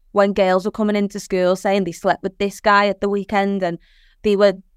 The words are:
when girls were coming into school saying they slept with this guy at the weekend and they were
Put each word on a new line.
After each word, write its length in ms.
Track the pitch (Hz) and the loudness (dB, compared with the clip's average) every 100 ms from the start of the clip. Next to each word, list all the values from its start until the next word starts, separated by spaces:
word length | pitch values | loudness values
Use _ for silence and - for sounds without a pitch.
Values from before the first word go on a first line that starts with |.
| _ | _
when 220 | 202 202 | 0 2
girls 320 | 202 185 185 | 2 2 2
were 60 | 202 | -2
coming 240 | - 208 | -4 -2
into 240 | 208 202 208 | -2 -2 -6
school 360 | - 185 180 | -6 0 0
saying 300 | 185 202 196 | 0 -2 -2
they 60 | 175 | -2
slept 280 | 170 190 - | -4 -2 -2
with 140 | 190 - | -4 -6
this 220 | 202 - | -6 -2
guy 260 | 214 202 208 | 0 2 2
at 120 | 190 | 0
the 80 | 202 | -4
weekend 540 | 202 190 202 196 196 | -4 -2 -2 -2 -2
and 160 | 180 170 _ _ _ _ | -4 -6 _ _ _ _
they 120 | 214 | 0
were 180 | 196 202 190 - | 4 4 2 -8